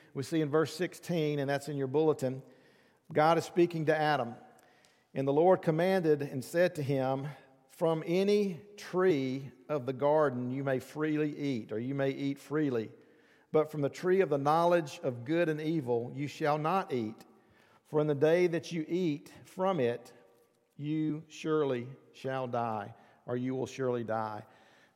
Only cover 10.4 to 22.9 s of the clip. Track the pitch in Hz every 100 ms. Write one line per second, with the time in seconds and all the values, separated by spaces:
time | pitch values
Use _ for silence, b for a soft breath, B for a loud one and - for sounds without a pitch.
10.4 | 123 131 139 131 131 151 156 151 151 143
11.4 | 143 123 107 107 123 139 139 135 139 139
12.4 | - 151 147 120 107 - b b b b
13.4 | b 156 151 156 139 - 180 190 175 143
14.4 | 139 160 170 175 151 - 143 120 117 165
15.4 | 170 151 156 165 120 117 120 135 143 -
16.4 | 151 151 151 190 180 135 107 - - _
17.4 | b b b b _ 151 151 143 156 170
18.4 | 180 165 165 170 156 170 180 147 - -
19.4 | - - 185 185 120 120 - - _ _
20.4 | _ _ _ - 147 156 156 151 160 -
21.4 | 160 156 143 123 123 135 _ - 135 131
22.4 | 127 120 117 110 104